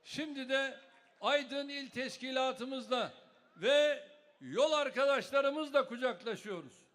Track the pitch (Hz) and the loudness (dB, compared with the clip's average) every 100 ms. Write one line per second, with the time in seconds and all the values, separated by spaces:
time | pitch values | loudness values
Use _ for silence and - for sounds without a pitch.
0 | - - 311 277 254 269 269 - - - | -10 -8 -6 -8 -2 0 0 -6 -18 -20
1 | _ _ 208 294 262 277 277 285 269 240 | _ _ 2 2 0 -4 -4 -8 -8 -6
2 | 254 - 254 262 262 254 247 269 214 247 | -6 -6 -2 0 0 0 -6 -6 -2 -2
3 | 202 - - _ _ 175 202 285 294 269 | -2 -6 -20 _ _ -4 4 6 6 2
4 | - - _ _ 131 151 302 302 285 262 | -6 -20 _ _ -6 2 4 4 2 2
5 | 277 269 - 277 277 294 302 277 277 233 | 2 2 2 2 2 0 0 2 0 -2
6 | 254 196 226 208 214 185 139 - _ | -2 -2 -6 -6 -6 -8 -10 -20 _